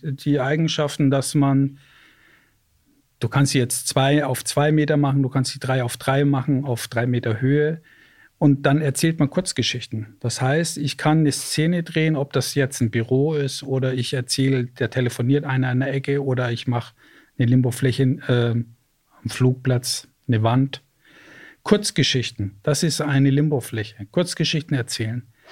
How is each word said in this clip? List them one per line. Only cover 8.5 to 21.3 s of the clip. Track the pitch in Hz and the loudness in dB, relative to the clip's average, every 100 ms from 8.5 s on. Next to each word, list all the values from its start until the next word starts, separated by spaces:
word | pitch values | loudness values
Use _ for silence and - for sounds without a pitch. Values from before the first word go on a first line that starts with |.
| 139 143 | 4 2
dann | 143 | 2
erzählt | 151 - 165 160 | 0 0 0 2
man | 143 | 0
Kurzgeschichten. | - 185 - 120 123 - 110 110 - | -2 -4 -4 -4 -4 -8 -10 -10 -8
Das | 120 - | -6 -2
heißt, | 127 151 165 - | 0 0 -2 -4
ich | 143 - | -6 -2
kann | 156 156 | 2 4
eine | 151 | 2
Szene | 139 - - 160 175 | 0 -4 -2 0 0
drehen, | 165 165 160 151 | -2 0 0 0
ob | 139 | -2
das | 131 - | -2 -2
jetzt | 143 135 - | -2 -2 0
ein | 117 | -2
Büro | 120 113 131 147 | 0 0 2 2
ist | 151 139 - | 0 -4 -6
oder | 135 131 131 | -4 -2 -2
ich | 127 120 | -2 -4
erzähle, | 135 120 - 135 135 123 | -6 -4 0 2 0 -2
der | - 117 | -4 -4
telefoniert | - 120 - 120 143 147 | -2 -2 -2 0 2 0
einer | 131 131 | -2 0
an | 127 | 0
der | 135 | -2
Ecke | 135 135 143 | -2 -2 -2
oder | 135 127 123 | 0 -2 -2
ich | 117 - | -4 -2
mache | 120 - _ _ - _ - | -4 -4 _ _ -20 _ 0
eine | 117 | 4
Limbo-Fläche, | 127 123 120 135 120 131 135 - | 4 2 0 0 2 0 0 0
äh, | 120 117 | 0 2
am | 117 117 - _ _ _ _ 113 | 0 -4 -12 _ _ _ _ -8
Flugplatz, | - 127 127 131 123 - - - _ - | 2 2 2 0 -2 -2 -8 -10 _ -2
eine | 113 | 2
Wand. | 113 123 135 - _ _ _ - - | 4 2 0 -4 _ _ _ -20 -20